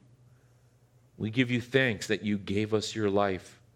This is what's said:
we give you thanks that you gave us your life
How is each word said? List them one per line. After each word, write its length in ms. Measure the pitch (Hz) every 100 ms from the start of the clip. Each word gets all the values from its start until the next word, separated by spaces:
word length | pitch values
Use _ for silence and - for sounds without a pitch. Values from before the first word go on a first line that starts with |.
| _ _ - _ _ _ _ _ _ _ _ -
we 120 | 104
give 200 | 113 123
you 100 | 123
thanks 460 | 113 135 131 98 -
that 160 | 101
you 160 | 104 104
gave 360 | 98 101 107
us 200 | 107 101
your 160 | 110 104
life 500 | 98 101 92 - - _